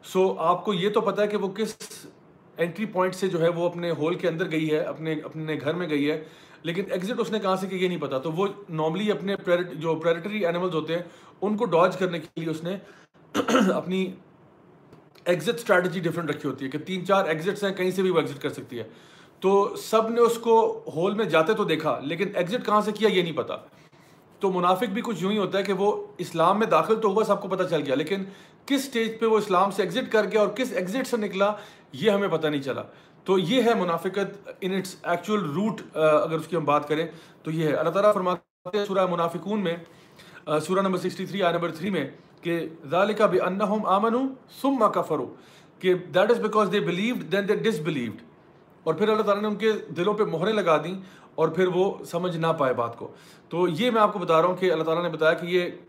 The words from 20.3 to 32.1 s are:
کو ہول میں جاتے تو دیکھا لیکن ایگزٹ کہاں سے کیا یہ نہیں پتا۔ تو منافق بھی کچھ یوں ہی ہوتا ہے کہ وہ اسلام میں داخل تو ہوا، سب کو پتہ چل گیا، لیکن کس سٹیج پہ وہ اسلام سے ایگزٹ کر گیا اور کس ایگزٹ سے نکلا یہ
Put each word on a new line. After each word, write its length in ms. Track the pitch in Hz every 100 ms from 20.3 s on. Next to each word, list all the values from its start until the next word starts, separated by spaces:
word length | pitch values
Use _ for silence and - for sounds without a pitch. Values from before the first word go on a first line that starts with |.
| 233
کو 460 | 233 226 220 - - 139
ہول 180 | 185
میں 120 | 202 208
جاتے 280 | 160 160
تو 100 | 180
دیکھا 360 | 190 156 151 120
لیکن 240 | 135 170 190
ایگزٹ 320 | - 175 240 -
کہاں 160 | 208
سے 100 | 208
کیا 180 | 214 214
یہ 120 | 185
نہیں 160 | 170 139
پتا۔ 180 | 110 - - - - - - - _ -
تو 120 | 196
منافق 320 | 180 175 185
بھی 180 | 240 196
کچھ 220 | 240 185
یوں 80 | 185
ہی 60 | 214
ہوتا 200 | 180 185
ہے 60 |
کہ 100 | 196
وہ 320 | 185 202 208 - -
اسلام 420 | 180 165 165 202
میں 80 | 220
داخل 340 | 160 160 220
تو 80 | 220
ہوا، 140 | 196
سب 180 | 220 196
کو 60 | 196
پتہ 160 | 185
چل 180 | 180 160 135
گیا، 100 | 131
لیکن 280 | 156 196 190 - - - -
کس 180 | 277
سٹیج 360 | 269 233 226 220
پہ 60 | 226
وہ 120 | 220
اسلام 340 | 208 180 196
سے 120 | 190
ایگزٹ 280 | 190 185 247
کر 140 | 220 202
گیا 80 | 208
اور 80 | 202
کس 260 | 208 254
ایگزٹ 340 | 175 180 226 262
سے 100 | 240
نکلا 360 | 208 180 202 208 - - -
یہ 200 | 127 202